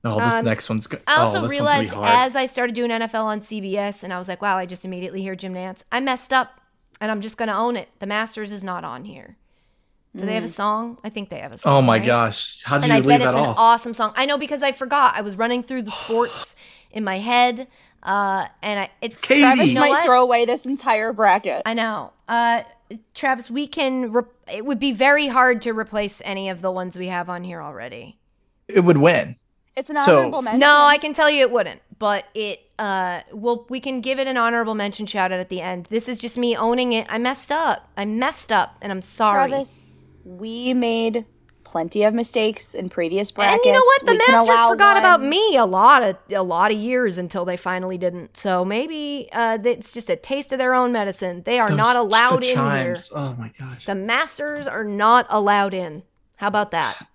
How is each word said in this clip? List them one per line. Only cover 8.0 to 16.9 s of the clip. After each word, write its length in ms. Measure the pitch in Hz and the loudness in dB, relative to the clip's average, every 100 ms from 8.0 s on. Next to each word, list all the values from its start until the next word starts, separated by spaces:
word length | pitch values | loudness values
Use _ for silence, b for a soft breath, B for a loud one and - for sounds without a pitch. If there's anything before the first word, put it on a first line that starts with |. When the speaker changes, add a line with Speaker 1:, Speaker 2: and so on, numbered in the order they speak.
| 196 | -6
Speaker 2:
Masters 440 | 208 220 220 208 | -6 -6 -10 -12
is 120 | 208 | -10
not 200 | 190 180 | -10 -10
on 220 | 160 123 202 | -10 -14 -16
here. 320 | 180 - _ _ _ _ _ _ _ _ 190 | -20 -20 _ _ _ _ _ _ _ _ -10
Do 100 | 196 | -6
they 80 | |
have 100 | 220 | -6
a 40 | 165 | -6
Speaker 3:
Mm. 20 | |
Speaker 2:
song? 480 | 170 202 214 233 240 | -4 -2 -2 -6 -12
I 60 | 214 | -14
think 180 | 220 202 | -12 -12
they 80 | - | -14
have 120 | 135 | -14
a 60 | - | -6
song, 120 | - 139 | 2 4
Speaker 1:
Oh 40 | |
my 160 | 127 113 | 4 2
Speaker 2:
right? 60 | 110 | 2
Speaker 1:
gosh. 560 | 120 113 104 - - | 0 0 -4 -10 -12
How 160 | - 143 | -2 0
did 60 | 151 | 2
Speaker 2:
And 40 | |
Speaker 1:
you 40 | 143 | 2
Speaker 2:
I 40 | |
Speaker 1:
leave 60 | 131 127 | 4 4
Speaker 2:
bet 0 | |
Speaker 1:
that 100 | 127 127 | 4 2
Speaker 2:
it's 20 | |
an 60 | 139 | 0
Speaker 1:
off? 100 | 110 | 4
Speaker 2:
awesome 340 | 226 233 240 | 4 4 0
song. 180 | 226 214 220 | -4 -4 -2
I 100 | 269 | -2
know 140 | 294 | -2
because 240 | 294 294 | -4 -2
I 80 | 285 | -2
forgot. 420 | - 262 285 254 - | -4 -2 2 2 2
I 60 | |
was 140 | 208 190 | -8 -4
running 260 | 226 247 | -2 -2
through 220 | 240 254 | -4 -8
the 80 | 214 | -8
sports 640 | - - 226 233 - - - - | -10 -4 -2 -2 -4 -12 -14 -20
<sighs> 180 | _ _ | _ _